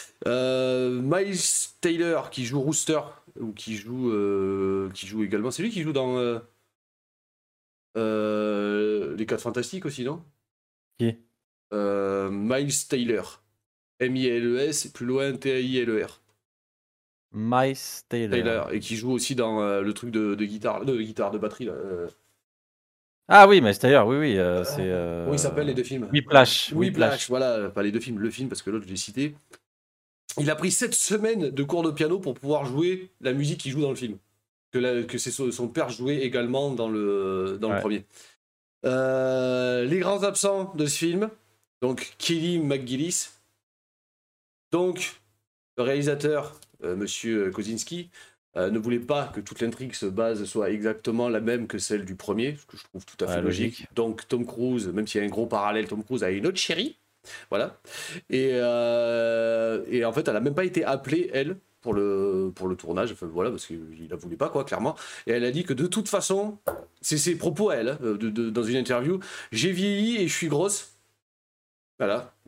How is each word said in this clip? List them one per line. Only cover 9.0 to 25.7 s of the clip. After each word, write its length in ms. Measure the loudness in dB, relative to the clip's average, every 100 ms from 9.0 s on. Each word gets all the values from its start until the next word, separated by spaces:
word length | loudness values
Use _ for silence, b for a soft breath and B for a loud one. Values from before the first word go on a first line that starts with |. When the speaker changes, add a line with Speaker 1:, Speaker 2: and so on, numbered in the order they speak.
| -2 -6
Speaker 1:
Les 80 | -4
Quatre 160 | -4
Fantastiques 440 | -4 -4 -6 -6 -8
aussi, 180 | -6 -8
non ? 180 | -8 -14 _ _ _ _ _ _ -2
Speaker 2:
Qui ? 180 | -2 -2 _ _ _ _ -8
Speaker 1:
Euh, 560 | -2 0 0 0 0 -2
Miles 560 | -2 0 0 0 -4 -2
Taylor. 540 | -2 0 -2 -2 -14 _ _ _ _ _ -4
M 160 | -2 0
I 120 | 2
L 180 | 2 2
E 100 | 2
S, 280 | 0 -2 -6
plus 180 | -8 -2
loin, 280 | 0 0
T 180 | -2 -2
A 80 | 0
I 180 | 0 0
L 120 | 0
E 160 | 0 -2
R. 140 | -8 _ _ _ _ _ _ _ _ _ _ _ -6
Speaker 2:
Miles 420 | 0 4 2 0 -8 -14 -6
Taylor. 220 | -2 0
Speaker 1:
Taylor, 420 | 2 2 0 0
et 60 | -4
qui 160 | -4 -4
joue 160 | 0
aussi 220 | 0 0 0
dans, 260 | 0 2
euh, 200 | 2 0
le 120 | 0
truc 180 | -4 -2
de, 240 | 0 0 0
de 100 | -2
guitare, 400 | -2 -2 -2 0
de 140 | -2
guitare, 300 | -2 -2 -2
de 60 | -2
batterie, 260 | -4 -6 -8
là, 60 |
euh. 340 | -8 -6 -6 -8 -12 _ _ _ _ _ _ _ _ _ _ 10
Speaker 2:
Ah 200 | 12 12
oui, 140 | 12
Miles 160 | 8 6
Taylor, 260 | 8 8 8
oui, 120 | 4
oui, 200 | 4 4
euh, 260 | 4 2
c'est, 180 | 0 -2
Speaker 1:
Euh, 420 | 0 0 -2 -4
comment 100 | -2
il 60 | 0
Speaker 2:
euh, 20 |
Speaker 1:
s'appelle, 260 | 0 0
les 60 | -2